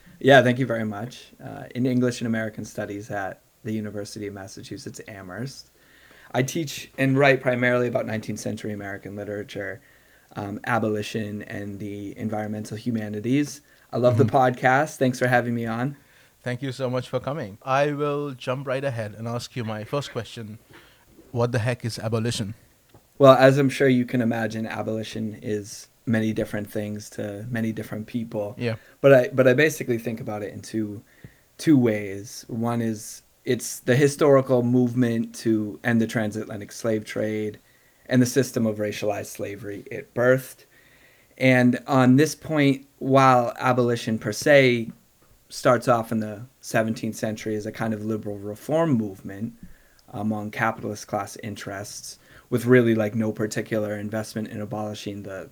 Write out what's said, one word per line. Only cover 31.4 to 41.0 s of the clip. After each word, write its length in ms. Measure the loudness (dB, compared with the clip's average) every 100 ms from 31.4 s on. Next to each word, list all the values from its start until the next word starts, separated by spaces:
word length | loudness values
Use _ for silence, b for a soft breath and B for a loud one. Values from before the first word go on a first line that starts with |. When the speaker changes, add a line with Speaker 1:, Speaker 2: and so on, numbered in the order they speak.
| B _
Speaker 1:
two 180 | 4 6
ways. 640 | 6 2 -4 -8 -12 -16 -10
One 340 | -4 -2 -2
is 400 | -2 -4 -8 -16 _ _ -2
it's 360 | -2 -2 -8
the 140 | 2 4
historical 680 | 4 4 6 6 6 2
movement 720 | 4 4 2 2 2 2 -2 -4
to 380 | 0 0 0 -4
end 180 | 0 2
the 60 | 2
transatlantic 640 | 0 -2 -4 -8 -10 -12
slave 340 | -6 -2 -2 -2
trade 540 | -4 -2 -2 -4 -8 b b b b 0
and 120 | 2
the 60 | 4
system 400 | 2 0 0 -2
of 120 | 0
racialized 500 | -4 -2 -2 -4 -6
slavery 560 | -10 -10 -10 -12 -12 -12
it 200 | -14 -8 0
birthed. 500 | 4 4 2 -16 _ b b b